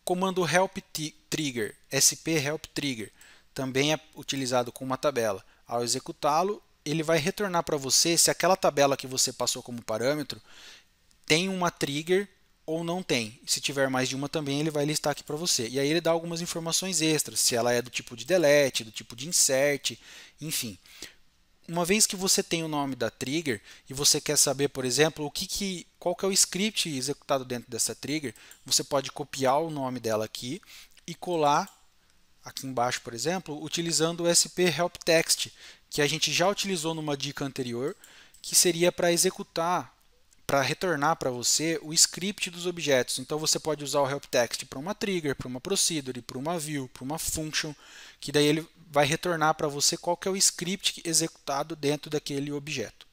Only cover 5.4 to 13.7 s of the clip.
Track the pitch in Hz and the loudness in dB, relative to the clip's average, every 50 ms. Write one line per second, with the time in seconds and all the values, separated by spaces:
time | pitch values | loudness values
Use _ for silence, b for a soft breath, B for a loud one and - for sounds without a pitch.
5.4 | b b b b b - 117 120 120 120 113 131 - - - _ - 147 147 160 | b b b b b -4 -2 -2 0 0 -2 -4 -4 -8 -12 _ 0 2 2 2
6.4 | 180 196 214 - _ _ _ _ _ 151 147 160 156 151 165 165 139 185 - - | 2 0 -2 -6 _ _ _ _ _ -4 -2 -2 2 2 2 2 2 0 -2 -2
7.4 | 208 196 175 170 165 - 160 147 135 131 - - - 165 170 160 - - - - | -4 0 0 0 0 0 -2 -2 0 2 4 4 4 4 4 6 4 4 4 2
8.4 | - 170 190 - - 175 143 143 143 139 139 - - 131 131 127 - - 127 - | 4 4 4 4 4 2 4 6 4 4 4 0 -4 -6 -2 0 0 0 0 -2
9.4 | 131 117 - 131 120 - 120 117 107 - 110 110 113 131 147 151 143 - - 110 | -2 -2 -2 -4 -8 -10 -10 -10 -6 -4 -2 0 0 0 0 0 -4 -8 -10 -14
10.4 | B B B B B B B B B B _ _ _ _ _ _ _ - 151 160 | B B B B B B B B B B _ _ _ _ _ _ _ 2 2 2
11.4 | 180 190 190 185 180 170 - - 170 147 139 147 160 160 180 190 202 202 _ _ | 2 0 -2 0 0 -2 0 0 -4 -2 -2 -6 0 0 0 0 0 -2 _ _
12.4 | _ _ _ _ _ - 156 165 170 170 170 185 185 _ 151 123 113 107 120 - | _ _ _ _ _ -6 -4 -4 -2 -2 -4 -4 -2 _ 0 0 0 -4 -8 -14
13.4 | - - - 143 - - | -6 -4 -4 -2 -2 -4